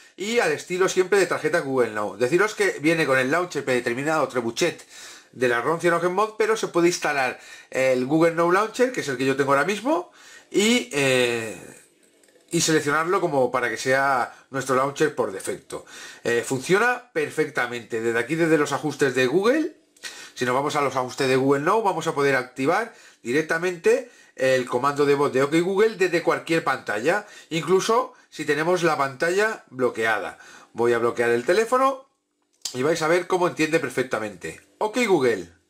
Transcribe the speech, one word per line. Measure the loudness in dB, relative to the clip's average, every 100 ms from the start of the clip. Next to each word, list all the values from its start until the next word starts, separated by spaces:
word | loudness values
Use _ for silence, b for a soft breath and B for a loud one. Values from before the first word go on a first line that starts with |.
| B -10
y | -2 0
al | 0
estilo | -2 -4 0 0
siempre | 2 2 2
de | 2
tarjeta | 0 0 -2
Google | 0 0 0
Now. | 0 -6 -2
Deciros | 0 2 0
que | 0 -2 0
viene | 0 0 2
con | 2
el | 2
launcher | 0 -2 -6
predeterminado, | -2 -2 0 -4 -2 0 0
trebuchet, | -2 -4 -2 -2 -2 -18 B B B B
de | -2 0
la | 0
rom | 0 0
CyanogenMod, | 0 2 0 0 -2 0
pero | 0 0
se | 0
puede | 2 2
instalar | 0 -2 -2 -2 -4 B B B
el | 0 2 2 2
Google | 4 4
Now | 4 2
Launcher, | 2 0 0 0
que | 0
es | -6
el | -2
que | 0
yo | 0
tengo | 2
ahora | 2 2
mismo, | -2 -2 -2 -4 B B B B
y... | 0 2 2 0
Eh, | -2 2 2 2 -2 -6 -10 -16 -20 _ _ _ _ _ _ _
y | -2
seleccionarlo | 2 2 2 0 0 0
como | 0 2 2
para | 0 -2
que | -4
sea | 0 2 4 2 -2 B B
nuestro | -8 0 0
launcher | 0 0 -2 0
por | -4
defecto. | -4 -8 -10 -10 -16 B B B B
Eh, | -2 -2 -2
funciona | -6 0 2 2 -2 -6
perfectamente. | -6 -4 -2 -4 -2 -4 -6 -6 -4
Desde | 0 0
aquí, | -2 0
desde | 2 2
los | 2
ajustes | -2 -4 0 0 2
de | 2
Google, | 2 2 0 -2 -8 _ _ B B B
si | -4
nos | -2
vamos | 0 0 0
a |
los | -2
ajustes | -2 -6 -2 0
de |
Google | 2 2 2
Now, | 2 2
vamos | 0 -2 -4
a |
poder | 0 2 0
activar | -2 -4 0 0 -2 B B B
directamente | -2 -2 0 -2 -2 0 2 2 0 B B -2
el | 0 2 0
comando | 0 0 2 2
de | 4
voz | 2
de | 2
OK | 2 2
Google | 0 2 0 2
desde | 0 2
cualquier | 0 -2 0 -2
pantalla, | 0 -4 -4 -2 0 0 -4 B B
incluso | -6 2 2 4 0 0 b b
si | -10
tenemos | -2 0 2 2
la | 2 0
pantalla | -2 -2 0 2 0 -2 -12
bloqueada. | -2 -2 0 0 0 -4 -12 B B B
Voy | -2 2
a | 2
bloquear | 0 0 0
el | 0
teléfono | 2 0 2 2 2 -2 -12 _ _ _ _ _ -10
y | -2
vais | 0 0
a | 2
ver | 0 0
cómo | 0 0
entiende | 0 0 0
perfectamente. | -2 -4 -4 -4 -6 -10 -14 -14 _ _
OK | -4 0 2
Google. | 4 2 0 -6 _